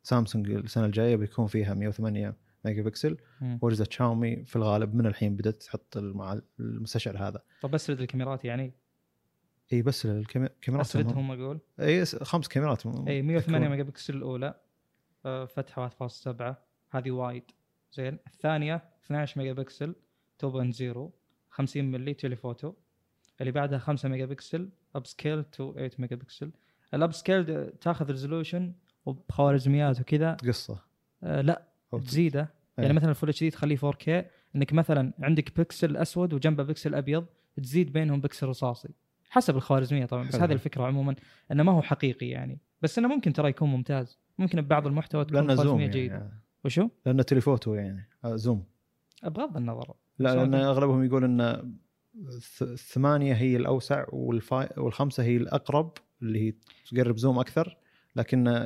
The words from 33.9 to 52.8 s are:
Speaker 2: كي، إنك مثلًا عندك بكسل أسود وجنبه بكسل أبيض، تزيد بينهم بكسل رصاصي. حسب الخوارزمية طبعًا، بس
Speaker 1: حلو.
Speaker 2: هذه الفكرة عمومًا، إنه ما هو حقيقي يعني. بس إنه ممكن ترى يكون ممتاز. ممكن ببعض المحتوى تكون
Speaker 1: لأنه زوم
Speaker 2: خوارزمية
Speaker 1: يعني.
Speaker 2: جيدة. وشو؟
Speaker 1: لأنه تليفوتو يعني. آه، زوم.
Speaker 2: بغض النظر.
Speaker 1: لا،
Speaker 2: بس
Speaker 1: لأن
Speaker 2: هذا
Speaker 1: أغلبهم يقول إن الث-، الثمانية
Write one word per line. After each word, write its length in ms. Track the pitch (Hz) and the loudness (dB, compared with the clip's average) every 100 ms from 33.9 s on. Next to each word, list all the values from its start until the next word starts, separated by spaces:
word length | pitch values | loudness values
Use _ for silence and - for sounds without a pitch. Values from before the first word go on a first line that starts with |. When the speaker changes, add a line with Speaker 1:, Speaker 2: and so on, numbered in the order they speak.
| 139 | -2
Speaker 2:
كي، 280 | - 170 180 _ _ 139 | 0 0 -2 _ _ -2
إنك 180 | 139 | 2
مثلًا 400 | 151 165 147 131 - | 2 4 2 2 0
عندك 400 | 139 160 151 - | 2 2 2 0
بكسل 380 | 165 - 170 143 | -2 0 0 0
أسود 360 | 160 175 180 | -2 0 0
وجنبه 300 | 147 160 147 | 2 2 2
بكسل 320 | 139 151 151 143 | 0 -4 -2 -2
أبيض، 300 | 139 156 170 _ _ - | 0 -2 -2 _ _ -10
تزيد 360 | 127 156 160 | -2 0 2
بينهم 280 | 147 156 143 | 2 2 2
بكسل 260 | 139 - 135 | 0 -2 -4
رصاصي. 420 | 127 127 120 - - _ _ _ | 0 -2 -2 -8 -18 _ _ _
حسب 260 | 254 247 135 | 2 2 0
الخوارزمية 500 | - 135 131 143 123 | 2 2 2 0 0
طبعًا، 220 | 123 127 | -4 -2
بس 80 | 131 | 0
Speaker 1:
حلو. 80 | |
Speaker 2:
هذه 100 | 170 | 2
الفكرة 300 | 139 151 139 | 2 -2 -2
عمومًا، 320 | 127 139 139 135 - - - | -2 0 0 -2 -8 -20 -2
إنه 120 | 147 | 4
ما 80 | 165 | 6
هو 100 | 175 | 6
حقيقي 460 | - 147 139 123 123 | 4 0 0 -2 -6
يعني. 320 | 127 131 139 - _ | -6 -8 -10 -16 _
بس 160 | 156 - | -2 2
إنه 100 | 240 | 2
ممكن 260 | 285 185 | 2 2
ترى 160 | 147 147 | 2 2
يكون 200 | 135 147 | 2 2
ممتاز. 500 | 131 127 139 120 _ _ - | 2 0 -4 -4 _ _ -2
ممكن 240 | 185 170 | 0 0
ببعض 260 | 143 151 147 | 4 4 4
المحتوى 380 | 147 - 156 147 | 0 -2 -2 2
تكون 120 | 143 | 4
Speaker 1:
لأنه 180 | 147 135 | 6 6
زوم 100 | 147 | 6
Speaker 2:
خوارزمية 180 | 123 | 4
Speaker 1:
يعني. 180 | 104 131 | 2 0
Speaker 2:
جيدة. 300 | 127 95 104 107 - _ 139 | -2 -4 -10 -14 -20 _ 0
وشو؟ 240 | 151 226 - 131 | 2 2 0 2
Speaker 1:
لأنه 180 | 131 | 4
تليفوتو 500 | 127 131 131 127 113 | 6 4 4 2 0
يعني. 360 | 107 98 95 101 _ 120 | -2 -4 -8 -14 _ -6
آه، 100 | 113 | -2
زوم. 280 | 113 110 92 _ _ _ _ _ | 0 0 -4 _ _ _ _ _
Speaker 2:
بغض 340 | - 160 285 156 | -8 -6 -6 -4
النظر. 360 | 117 117 135 - _ - | -6 -8 -12 -16 _ -2
Speaker 1:
لا، 100 | 131 | 2
Speaker 2:
بس 60 | 127 | 4
Speaker 1:
لأن 200 | 131 135 | 4 4
Speaker 2:
هذا 120 | 135 | 4
Speaker 1:
أغلبهم 360 | 131 139 131 | 4 4 4
يقول 200 | 131 131 | 4 4
إن 180 | 127 123 120 117 123 110 _ _ _ 226 | 4 4 2 0 -6 -16 _ _ _ -16
الث-، 460 | 151 123 - - | -14 -14 -16 -6
الثمانية 720 | 127 123 | -4 -4